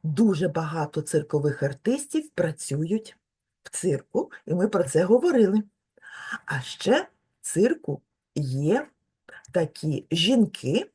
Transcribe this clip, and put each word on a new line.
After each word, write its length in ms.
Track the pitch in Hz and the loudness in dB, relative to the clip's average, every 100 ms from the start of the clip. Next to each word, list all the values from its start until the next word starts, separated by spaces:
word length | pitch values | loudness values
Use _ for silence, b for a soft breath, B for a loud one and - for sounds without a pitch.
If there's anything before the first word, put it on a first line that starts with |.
Дуже 440 | 160 143 220 175 175 | -4 2 4 4 0
багато 540 | 156 160 160 147 - | -2 -4 -4 -4 -4
циркових 640 | 151 156 147 147 147 135 | 0 -2 0 -2 0 -2
артистів 680 | 139 139 - 269 - 311 302 | -4 -2 -2 -2 -2 -6 -6
працюють 880 | - 170 156 - 139 165 214 - - _ _ _ _ | -4 -4 -2 -6 -4 -2 -4 -6 -20 _ _ _ _
в 60 | - | -14
цирку, 640 | - 185 139 - - 370 B - | -6 -2 -2 -4 -6 -6 B -6
і 80 | |
ми 140 | 175 202 | 0 0
про 160 | 185 | 0
це 200 | 135 156 | 0 2
говорили. 600 | 180 240 349 277 202 214 208 _ _ _ B B B B - | 4 4 4 4 4 4 -2 _ _ _ B B B B -8
А 160 | 139 | -8
ще 400 | 127 - 190 269 | -8 -6 0 2
в 60 | 381 _ _ _ | 0 _ _ _
цирку 600 | - 165 220 330 - 143 _ _ _ - | -6 2 2 0 -6 -10 _ _ _ -6
є 520 | 139 131 147 233 - _ _ _ - B B | -4 -2 0 0 -2 _ _ _ -20 B B
такі 560 | - 156 - 156 143 - | -2 -2 -4 -4 -4 -4
жінки 760 | 165 202 254 196 - 127 185 403 | -2 2 4 2 0 -2 -2 -4